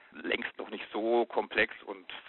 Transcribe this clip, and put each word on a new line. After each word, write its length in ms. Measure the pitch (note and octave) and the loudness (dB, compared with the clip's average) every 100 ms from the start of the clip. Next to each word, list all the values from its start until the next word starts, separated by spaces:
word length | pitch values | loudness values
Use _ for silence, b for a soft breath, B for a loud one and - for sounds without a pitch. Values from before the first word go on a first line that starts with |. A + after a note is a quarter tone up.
| B | B
längst 420 | - F3+ - - - | -8 0 0 -2 -6
noch 100 | A2 | -8
nicht 160 | G#2+ - | -8 -6
so 320 | A2 A2+ A#2+ | -2 4 4
komplex 500 | A2+ - G2+ A2+ A2 - | 4 0 2 4 2 0
und 200 | - G2 F2+ - | -10 -10 -12 -14